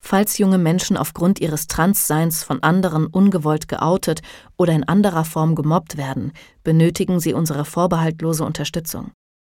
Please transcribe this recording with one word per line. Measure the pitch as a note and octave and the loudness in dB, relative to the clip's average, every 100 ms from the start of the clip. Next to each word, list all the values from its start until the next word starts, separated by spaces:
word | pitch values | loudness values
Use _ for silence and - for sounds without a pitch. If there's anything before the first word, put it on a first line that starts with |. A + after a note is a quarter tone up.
Falls | - G3 G#3 - | 0 0 0 0
junge | G3 F#3+ | 2 2
Menschen | E3 F3 - G3 | 2 0 0 -2
aufgrund | - - F3 F#3+ | -4 0 0 2
ihres | D#3+ D3+ - | 0 -4 -6
Transseins | - E3 G3 - D3+ E3 D#3+ | 0 0 2 0 0 0 -2
von | - C3+ | -6 -2
anderen | D3+ F3+ F#3 D#3 D#3 | 0 2 2 0 0
ungewollt | E3+ G3 F#3 D3+ D#3 - | 4 4 4 0 -2 -4
geoutet | - D3+ F#3 - D#3 - - - _ | -4 0 0 0 -4 -6 -20 -20 _
oder | F3 | 2
in | D#3+ | 2
anderer | - F3+ G#3 E3 D#3+ | 2 2 2 0 -2
Form | D#3+ D#3+ | 0 0
gemobbt | D#3+ D3 E3 - D3+ | 0 0 0 -2 -10
werden, | C3+ C3+ C#3 - - _ | -8 -6 -8 -10 -20 _
benötigen | - D#3+ E3 E3+ G3 F3+ | 0 4 4 2 -2 0
sie | D#3+ | 0
unsere | C3 D#3+ C#3+ D3 | -2 -2 -2 -4
vorbehaltlose | - F3 E3+ E3 D#3+ D#3+ D#3+ | 0 0 2 0 -2 -4 -2
Unterstützung. | D#3+ D#3 D3 F3 E3 - - - _ _ _ | -4 -4 -6 -6 -8 -10 -12 -16 _ _ _